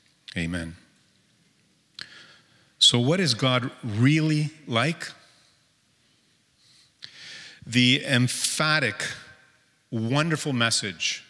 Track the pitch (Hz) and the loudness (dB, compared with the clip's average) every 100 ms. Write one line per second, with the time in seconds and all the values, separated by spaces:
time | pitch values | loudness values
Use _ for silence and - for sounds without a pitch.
0 | _ _ - 87 82 87 82 82 _ _ | _ _ -12 -6 -4 -6 -8 -14 _ _
1 | _ _ _ _ _ _ _ _ _ - | _ _ _ _ _ _ _ _ _ -20
2 | - - - - _ _ _ - - 120 | -20 -20 -20 -20 _ _ _ 2 4 6
3 | 123 180 165 110 131 127 131 - 123 104 | 2 2 0 0 2 0 -2 -8 -6 4
4 | 131 156 156 151 151 - - 117 139 170 | 4 6 2 0 -2 -8 -4 0 0 -4
5 | - - _ _ _ _ _ _ _ _ | -10 -16 _ _ _ _ _ _ _ _
6 | _ _ _ _ _ _ _ _ _ _ | _ _ _ _ _ _ _ _ _ _
7 | - - - - - - - 120 123 127 | -20 -20 -20 -20 -20 -20 -2 4 4 4
8 | - 127 123 - - - 156 156 120 - | 2 0 0 0 -4 -2 0 0 -2 -4
9 | - - - - _ _ _ _ - 113 | -10 -10 -18 -20 _ _ _ _ -10 -6
10 | 113 139 165 156 151 123 117 - 101 85 | -2 0 0 -2 -2 0 0 0 -4 -6
11 | - - - | -6 -6 -12